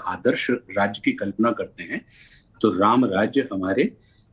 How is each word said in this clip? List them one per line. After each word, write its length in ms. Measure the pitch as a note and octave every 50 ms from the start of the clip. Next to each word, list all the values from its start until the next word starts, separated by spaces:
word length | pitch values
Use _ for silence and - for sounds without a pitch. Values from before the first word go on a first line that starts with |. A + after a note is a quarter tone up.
| -
आदर्श 460 | F#2 F#2 F2+ F2+ B2 - - - -
राज्य 500 | B2 B2 - - - G2+ G2+ G#2 G#2+ - -
की 60 | C3+
कल्पना 400 | B2+ - G#2 G2+ G2 - A2 A#2+
करते 320 | A2 - F#2 - - - F2+
हैं, 220 | E2 - - - _ - - - - - - _ _ _ -
तो 80 | - A2
राम 360 | F#2 F2+ G2 G#2+ A#2 B2+ B2+
राज्य 440 | A2 F#2+ F#2+ G#2+ - - C#3 C3 - G#2
हमारे, 300 | F#2+ F#2+ F#2 G2 - D#3 A#3 - - _ _ _ _ _ _